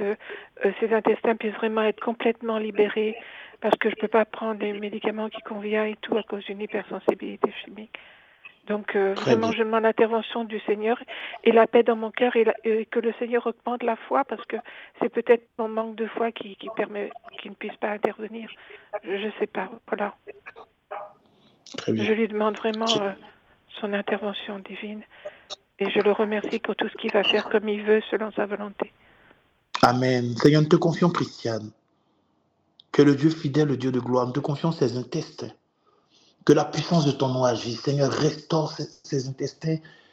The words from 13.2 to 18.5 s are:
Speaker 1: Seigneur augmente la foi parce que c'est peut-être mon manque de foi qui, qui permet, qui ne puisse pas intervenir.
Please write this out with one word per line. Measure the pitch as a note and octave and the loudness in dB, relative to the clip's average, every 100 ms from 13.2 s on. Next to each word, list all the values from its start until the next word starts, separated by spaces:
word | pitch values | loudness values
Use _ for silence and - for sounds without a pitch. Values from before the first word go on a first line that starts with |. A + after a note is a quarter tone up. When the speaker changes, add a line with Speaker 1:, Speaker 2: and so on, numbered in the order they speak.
Speaker 1:
Seigneur | A#3+ A#3+ A#3 | -2 -2 -2
augmente | A3 - A#3+ | -4 -6 -4
la | A#3+ | -2
foi | A3+ - B3+ | -4 0 0
parce | C#4 G#3+ - | 0 -4 -8
que | A3 - - - - | -10 -10 -18 -14 -4
c'est | A#3 | -2
peut-être | - A#3 A#3 A#3 - | 0 4 4 2 -8
mon | A3 | -4
manque | A3 A3+ | -4 -4
de | G#3+ A3 | -4 -6
foi | - A#3 | -2 -4
qui, | A3+ G#3+ G3 | -4 -12 -14
qui | F#3+ - | -10 -6
permet, | G#3 G#3 G#3 - - - | -4 -4 -8 -10 -20 -16
qui | G#3 | -16
ne | |
puisse | G3+ G#3+ - | -12 -12 -6
pas | A3 | -6
intervenir. | G#3 G#3+ G3+ G#3+ A3+ A3 | -2 -2 -2 -10 -12 -14